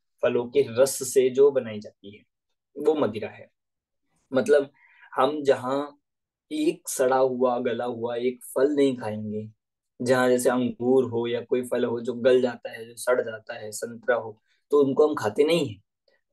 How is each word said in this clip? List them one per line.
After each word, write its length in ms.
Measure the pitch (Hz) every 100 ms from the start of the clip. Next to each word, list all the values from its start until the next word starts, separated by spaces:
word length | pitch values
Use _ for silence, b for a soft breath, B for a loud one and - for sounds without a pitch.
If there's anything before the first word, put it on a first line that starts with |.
| _ _
फलों 260 | 127 123 123
के 180 | 143 120
रस 460 | 113 139 - 131
से 160 | 135 127
जो 200 | 127 143
बनाई 300 | 131 113 107
जाती 360 | 104 - 98 101
है, 60 | _ _ _ _ _ -
वो 160 | 151
मदिरा 340 | 151 113 107 107
है। 220 | - - _ _ _ _ _ _ _ _
मतलब 380 | 131 117 147 139 _ b b b
हम 280 | 139 131 151
जहाँ 560 | 139 123 123 139 147 - _ _ _ _ -
एक 360 | 151 156 - -
सड़ा 280 | - 127 131
हुआ, 420 | 131 123 127 123
गला 260 | 123 117
हुआ 320 | 123 113 117 120
एक 280 | 123 123
फल 240 | - 127 143
नहीं 280 | 143 139 123
खाएंगे, 540 | 110 107 107 107 110 - _ _ _ -
जहाँ 260 | 123 127 127
जैसे 220 | 127 123
अंगूर 540 | 123 120 - 123 131
हो 220 | 113 117 120
या 140 | 120
कोई 220 | - 127
फल 220 | 123 123
हो 160 | 120 120
जो 140 | 117
गल 280 | 117 127 127
जाता 280 | 123 113 -
है, 160 | 113 113
जो 100 | -
सड़ 260 | - 127
जाता 320 | 113 110 -
है, 180 | 117 107
संतरा 440 | 107 117 113 - 117
हो, 260 | 110 110 _ _ _
तो 120 | 147
उनको 260 | 135 135 151
हम 60 |
खाते 300 | 147 - -
नहीं 240 | 151 170 131
हैं। 140 | 101 _ _ _ _ _